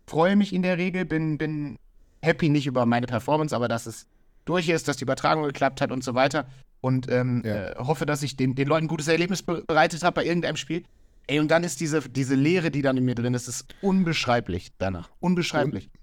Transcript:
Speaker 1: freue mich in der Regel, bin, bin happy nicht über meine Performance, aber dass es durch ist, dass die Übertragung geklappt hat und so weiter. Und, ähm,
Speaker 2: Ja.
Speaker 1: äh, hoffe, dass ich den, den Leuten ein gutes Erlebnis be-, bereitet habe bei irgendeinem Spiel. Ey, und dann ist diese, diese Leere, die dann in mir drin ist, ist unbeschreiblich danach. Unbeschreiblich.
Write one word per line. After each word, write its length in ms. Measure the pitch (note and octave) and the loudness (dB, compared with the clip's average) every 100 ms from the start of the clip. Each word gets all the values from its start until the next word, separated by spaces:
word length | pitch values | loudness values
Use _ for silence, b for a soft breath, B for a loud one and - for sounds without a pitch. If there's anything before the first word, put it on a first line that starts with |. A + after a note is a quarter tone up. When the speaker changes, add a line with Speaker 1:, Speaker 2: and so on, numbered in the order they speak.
| - | -4
Speaker 1:
freue 300 | D3+ F3 G3+ | 2 4 4
mich 180 | G3 | 2
in 100 | F#3 | 0
der 140 | F3+ F3 | 0 0
Regel, 280 | F#3 F#3 F3+ | 0 -2 -2
bin, 320 | D#3+ D#3+ D3 | -2 -2 -2
bin 400 | D#3 D3+ D3 A2+ _ _ - _ | -4 -4 -8 -10 _ _ -20 _
happy 280 | D#3 D#3+ E3 | 0 2 2
nicht 180 | D3 C#3 | 2 2
über 180 | B2+ A#2 | 2 2
meine 220 | A#2+ A#2+ | 2 0
Performance, 480 | A#2+ B2+ D3+ D#3 A2+ | -4 0 0 0 -2
aber 120 | A#2+ | -2
dass 180 | A#2 A2+ | -2 -6
es 200 | - - _ _ _ - | -14 -18 _ _ _ -4
durch 220 | F3 E3 | 0 2
ist, 180 | D#3+ - | 0 0
dass 100 | C3+ | -4
die 60 | |
Übertragung 400 | C3 C3+ D3+ D#3+ | -2 -2 0 0
geklappt 360 | D3 C#3 C3+ C3 | 0 0 -2 0
hat 100 | C#3 | -2
und 120 | C3 | -2
so 100 | C3 B2 | -2 0
weiter. 320 | C#3 D3+ C3+ B - _ | 2 0 -4 B -20 _
Und, 280 | C3 C3 B2+ | -2 -2 0
ähm, 320 | B2+ B2+ A#2+ A2 | 0 0 -2 -2
Speaker 2:
Ja. 240 | G#2 F#2 | -4 -6
Speaker 1:
äh, 40 | - | -6
hoffe, 280 | B2+ D3+ D3+ | -4 -2 -2
dass 160 | D3 | -2
ich 140 | C#3+ - | -2 -2
den, 200 | C3 C3 | 0 0
den 120 | C#3 | 0
Leuten 180 | D#3+ D#3+ | 0 0
ein 40 | |
gutes 180 | E3 D#3 | -2 0
Erlebnis 360 | D#3+ F3 F#3 | 0 2 -2
be-, 200 | - E3 - | -4 -4 0
bereitet 380 | D#3 E3 E3 | 4 4 2
habe 120 | E3+ E3 | 0 0
bei 100 | C#3 | 0
irgendeinem 320 | E3+ C#3 D3+ | 0 -2 -4
Spiel. 260 | - E3+ - _ - _ - | -6 -6 -8 _ -20 _ -4
Ey, 100 | D3 | 0
und 80 | D3+ | 4
dann 140 | E3 F3 | 2 2
ist 160 | - | -2
diese, 180 | E3 D#3 C3+ | -2 -2 -2
diese 280 | B2+ C3 C3+ | -2 0 2
Leere, 360 | C#3+ F3+ D#3+ | 4 2 2
die 100 | C#3+ | 0
dann 140 | C#3 C3 | 0 2
in 80 | |
mir 120 | B2+ A#2 | 2 0
drin 180 | A#2+ | 0
ist, 160 | B2 A#2+ | -2 -4
ist 160 | A#2+ - - | -10 -12 -4
unbeschreiblich 920 | G3 F#3+ E3+ D3+ - A#2+ G#2+ F2 - - | 0 2 2 0 2 0 0 -4 -8 -6
danach. 320 | F#2+ F2+ - - | -4 -4 -8 -4
Unbeschreiblich. 680 | F3 F3+ D3+ D#3 C#3+ - - - | 2 2 2 0 0 -2 -10 -18